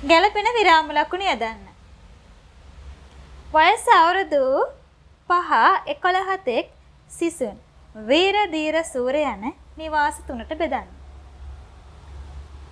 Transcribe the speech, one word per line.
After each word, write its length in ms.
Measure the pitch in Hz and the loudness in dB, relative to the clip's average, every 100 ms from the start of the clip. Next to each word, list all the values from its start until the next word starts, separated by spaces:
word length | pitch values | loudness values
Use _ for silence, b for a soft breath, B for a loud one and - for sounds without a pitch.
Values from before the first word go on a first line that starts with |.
ගැළපෙන 480 | 277 330 403 427 415 | 4 4 4 0 -2
විරාම 380 | 466 392 320 311 | 2 4 4 4
ලකුණු 360 | 302 311 359 392 | -2 -2 -2 -2
යදන්න. 420 | 262 226 220 - - - - - - - - - - - - - - - - - - - | -2 -4 -10 -20 -20 -20 -20 -20 -20 -20 -20 -20 -20 -20 -20 -20 -20 -20 -20 -20 -20 -2
වයස 380 | 311 330 427 - | 4 4 2 4
අවුරුදු 520 | 392 320 370 381 294 262 277 508 - - _ _ _ _ | 6 6 2 0 0 2 0 -2 -6 -20 _ _ _ _
පහ, 220 | 349 339 269 262 381 | 0 2 4 4 4
එකොළහ 480 | - 294 359 370 381 381 | -2 -2 0 0 -2 -4
තෙක් 340 | 381 233 - - _ - _ | -2 -4 -4 -14 _ -20 _
සිසුන් 520 | - 339 330 226 202 _ - - 214 | -6 -6 -4 -8 -8 _ -20 -20 -16
වීර, 320 | 220 294 392 403 403 | 0 2 4 2 0
දීර, 380 | 311 311 311 | -2 -2 -2
සූර 300 | 330 262 247 285 | -4 -4 -2 0
යන 380 | 294 202 220 359 - | -2 -4 -10 -12 -20
නිවාස 440 | - 320 302 294 - | -14 -6 -2 -2 -4
තුනට 300 | - 254 220 | -12 -12 -10
බෙදන්න. 360 | 311 330 247 190 - - - - - - - - - - - - - - - - - - | -6 -4 -4 -8 -20 -20 -20 -20 -20 -18 -18 -20 -20 -20 -20 -20 -18 -16 -18 -18 -20 -20